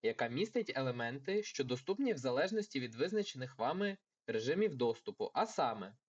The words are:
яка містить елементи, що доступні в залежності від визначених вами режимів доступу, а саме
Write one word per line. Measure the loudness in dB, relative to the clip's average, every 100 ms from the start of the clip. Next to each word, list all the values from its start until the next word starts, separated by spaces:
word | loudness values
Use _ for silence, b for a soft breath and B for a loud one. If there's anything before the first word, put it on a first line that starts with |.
яка | 0 0 -2
містить | 0 0 0 0 0
елементи, | -2 0 -2 -4 -2 -2
що | -2 -4
доступні | -2 -2 -2 0 2
в | 0
залежності | 0 2 2 0 -2 -4
від | -6 0
визначених | 0 2 -2 -4 -8 -2
вами | 0 2 0 -2 _ _ -2
режимів | 0 2 4 2 4
доступу, | 2 2 -4 -4 -2
а | 2 0
саме | 2 0 0 -6 -12